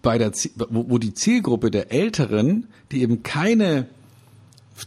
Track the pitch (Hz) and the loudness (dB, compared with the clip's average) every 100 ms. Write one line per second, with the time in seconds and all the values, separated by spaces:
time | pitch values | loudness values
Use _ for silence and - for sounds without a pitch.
0 | 123 113 107 - - 107 117 113 120 123 | 0 2 0 -2 -6 -6 -4 -2 0 0
1 | 113 - 208 240 139 113 113 98 - 127 | 0 -2 0 0 0 0 0 0 -2 -2
2 | 220 214 117 107 127 214 - - - 135 | 0 0 0 2 2 0 -4 -16 -8 -2
3 | 120 113 - 147 190 233 190 143 127 - | 0 0 -2 -2 2 2 2 0 -2 -12
4 | - - - - - - _ - | -20 -20 -20 -20 -20 -20 _ -18